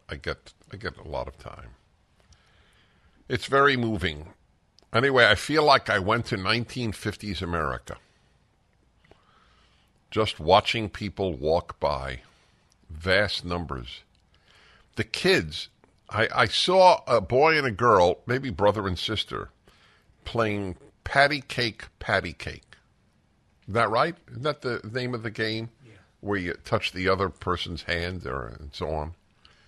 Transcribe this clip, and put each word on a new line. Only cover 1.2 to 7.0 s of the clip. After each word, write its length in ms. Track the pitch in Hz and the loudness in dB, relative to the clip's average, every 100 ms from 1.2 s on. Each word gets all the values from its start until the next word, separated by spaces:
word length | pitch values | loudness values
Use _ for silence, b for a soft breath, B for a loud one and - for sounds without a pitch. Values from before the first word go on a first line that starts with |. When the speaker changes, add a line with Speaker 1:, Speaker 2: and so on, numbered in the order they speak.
| 64 | -8
Speaker 1:
of 100 | - | -12
time. 320 | - - 57 - _ _ _ _ b b b b b b b b b b b | -18 -18 -20 -20 _ _ _ _ b b b b b b b b b b b
It's 200 | 131 - | -6 0
very 280 | 139 143 | 4 4
moving. 600 | 127 117 104 90 73 82 - _ _ _ _ - | 4 0 -2 -4 -6 -14 -20 _ _ _ _ -4
Anyway, 340 | 117 139 127 110 | 0 4 6 6
I 80 | |
feel 300 | 107 - 156 | 6 2 2
like 240 | 151 135 - | 6 4 4
I 100 | 104 | 0
went 280 | 92 117 - | 2 0 0
to 100 | 104 | -4
nineteen 560 | 92 117 117 127 117 | -2 -2 -2 -6 -6
fifties 480 | - | -6